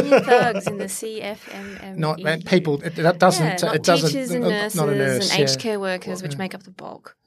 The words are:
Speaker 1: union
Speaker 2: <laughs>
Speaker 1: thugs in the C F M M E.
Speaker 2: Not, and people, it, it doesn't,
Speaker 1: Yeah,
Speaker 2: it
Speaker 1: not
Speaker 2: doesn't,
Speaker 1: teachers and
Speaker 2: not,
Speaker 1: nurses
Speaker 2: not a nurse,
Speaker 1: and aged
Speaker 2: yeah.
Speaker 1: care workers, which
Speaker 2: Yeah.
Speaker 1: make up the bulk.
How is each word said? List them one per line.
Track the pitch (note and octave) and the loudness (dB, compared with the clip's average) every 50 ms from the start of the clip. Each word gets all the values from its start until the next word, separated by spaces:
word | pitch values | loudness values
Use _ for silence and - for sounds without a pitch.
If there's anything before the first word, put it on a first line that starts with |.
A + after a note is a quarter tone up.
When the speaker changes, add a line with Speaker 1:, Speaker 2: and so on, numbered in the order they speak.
| - | 4
Speaker 1:
union | C#4+ C4+ A#3+ - | 6 4 4 6
Speaker 2:
<laughs> | C4 | 6
Speaker 1:
thugs | B3 A#3 G#3 A#3+ G#3+ G3 F#3+ | 4 4 4 2 0 -2 -4
in | G#3+ G#3 G3 | -6 -6 -6
the | G3+ F#3+ | -8 -8
C | - - - A3 A3 G#3+ | -8 -8 -8 -8 -8 -8
F | - G3+ G#3+ - - - | -8 -8 -10 -10 -14 -16
M | - G3 G3 G3+ G3 F#3+ | -14 -14 -14 -14 -14 -14
M | G3 G3 F#3+ | -14 -12 -6
E. | E3 | -4
Speaker 2:
Not, | D#3 D3+ D#3 D#3+ | -2 -2 -2 -2
and | - D3+ E3 D#3+ E3+ | -2 -4 -4 -4 -2
people, | - F#3+ F3+ F3 D#3+ C#3+ C#3+ | 2 2 2 2 2 -2 -2
it, | - F3 - - | -4 -6 -4 0
it | D#3+ E3 F3+ E3+ | 2 2 4 6
doesn't, | F3+ F#3 F#3 - D#3 | 4 4 4 4 2
Speaker 1:
Yeah, | D#3 - | 0 0
Speaker 2:
it | F3 | 0
Speaker 1:
not | F3+ - - D#3 | -2 0 0 0
Speaker 2:
doesn't, | - - E3+ E3 E3 D#3 | 4 4 4 4 4 2
Speaker 1:
teachers | C#3+ - C4 - | 0 0 -4 -2
and | - B3 | -2 0
Speaker 2:
not, | A#3+ - | 0 0
Speaker 1:
nurses | - G#3 G#3 G#3+ G#3+ E3+ | 0 0 -2 -2 -2 0
Speaker 2:
not | D#3 D3 | 0 0
a | C#3 | 2
nurse, | C3+ C3+ C3+ C3 B2 - - | 2 2 2 0 0 0 0
Speaker 1:
and | - - | 2 2
aged | C#3+ C3+ C3 | 2 2 2
Speaker 2:
yeah. | C3 | -2
Speaker 1:
care | - A3+ G#3+ G3+ | -2 -4 -4 -2
workers, | G3 F#3+ F#3 F3+ F#3 G3+ F#3 F#3 | -2 -4 -4 -6 -6 -8 -10 -8
which | F#3 D3+ | -8 -8
Speaker 2:
Yeah. | C#3+ D3 | -8 -6
Speaker 1:
make | F#3+ F#3 F#3+ | -8 -8 -10
up | F#3 - | -12 -16
the | F#3+ F#3 - - | -18 -20 -16 -16
bulk. | - - - - - - _ _ | -16 -16 -16 -20 -20 -20 _ _